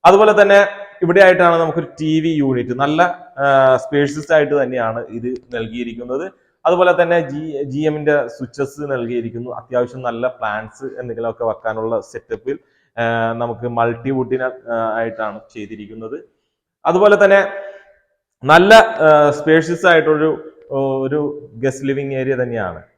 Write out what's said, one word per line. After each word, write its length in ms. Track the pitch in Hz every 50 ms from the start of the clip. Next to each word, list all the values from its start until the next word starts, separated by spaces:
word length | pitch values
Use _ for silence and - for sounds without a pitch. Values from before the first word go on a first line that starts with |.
| -
അതുപോലെ 360 | 170 190 202 214 214 208 208
തന്നെ 260 | 202 196 202 202 202 202 - - - - - -
ഇവിടെ 200 | 175 165 170 196
ആയിട്ടാണ് 340 | 196 185 185 180 180 170 170
നമുക്കൊരു 300 | 165 165 160 151 170 156
ടി 340 | - - - 156 156 156 160
വി 80 | 156
യൂണിറ്റ്, 420 | 165 160 151 139 135 127 123 117 123
നല്ല, 320 | 123 127 139 147 151 160 175 175 175 - - - _ 135
ഏർ, 380 | 139 139 139 135 135 131 131
സ്പേഷ്യസ് 540 | 131 - - 147 143 143 143 147 156 147 -
ആയിട്ട് 320 | 165 156 147 135 147 143 131
തന്നെയാണ് 420 | 123 127 123 117 113 113 120 113
ഇത് 480 | - 107 120 117 123 127 120 _ _ 120
നൽകിയിരിക്കുന്നത്. 760 | 117 113 110 110 120 120 117 117 117 123 123 127 139 175 190 _ _ _ _ _ _ _
അതുപോലെ 360 | 165 180 175 180 180 175 175
തന്നെ 280 | 175 165 175 170 160 135
ജി-, 340 | 139 147 156 160 147 135 147
ജി 160 | 135 127 147
എമ്മിന്റെ 480 | 156 156 151 151 147 151 147 147 123
സ്വിച്ചസ് 540 | 117 - - 131 117 - - 139 135 - 143
നൽകിയിരിക്കുന്നു. 680 | 147 139 135 123 120 117 123 120 113 117 117 117 123 123
അത്യാവശ്യം 500 | - - - _ 127 123 123 123 - 131
നല്ല 260 | 127 120 117 117 123
പ്ലാന്റ്സ് 580 | 127 127 - 113 107 104 107 110 110 _ - 135
എന്തെങ്കിലുമൊക്കെ 600 | 131 - - 123 120 113 113 117 117 110 _ 120
വെക്കാനുള്ള 540 | 113 107 - - 113 110 113 110 113 117 107
സെറ്റപ്പിൽ, 600 | - - - 117 _ _ 113 104 _ 127 143 - _ _ _ _ _ _ _ 113
ഏർ, 380 | 117 117 117 117 113 113 113
നമുക്ക് 300 | 117 117 120 117 113 120
മൾട്ടി 420 | 120 117 117 117 117 117 - - 135
വുഡിന്, 340 | 135 131 127 113 131 127 127
ഏർ, 520 | 131 127 - _ 117 117 113 113 113 107
ആയിട്ടാണ് 440 | 113 113 113 110 113 110 107 104 107 - _ _
ചെയ്തിരിക്കുന്നത്. 760 | 120 104 101 113 104 107 101 110 113 113 110 131 165 - _ _ _ _ _ _ _ _ _ _ _ _
അതുപോലെ 400 | 156 170 180 202 208 202 202 202
തന്നെ 260 | 190 196 196 190 - - - - - - - _ _ _ _ _ _ _ _ _ _ _ _ -
നല്ല, 300 | 135 156 170 185 202 220
ഏർ, 580 | 226 220 - - - 160 156 151 151 147 147
സ്പേഷ്യസ് 540 | 143 - - 156 156 160 156 160 170 165 -
ആയിട്ടൊരു, 680 | 180 170 160 151 156 156 151 156 160 151 - - - _ _ _ - 143 139 135 135 135 135 135
ഒരു 440 | 131 143 151 147 143 147 - - - -
ഗസ്റ്റ് 340 | 113 131 135 131 135 135
ലിവിംഗ് 280 | 139 135 139 139 139 135
ഏരിയ 200 | 131 131 131 135
തന്നെയാണ് 480 | 123 123 120 117 113 98 90 82 - - _ _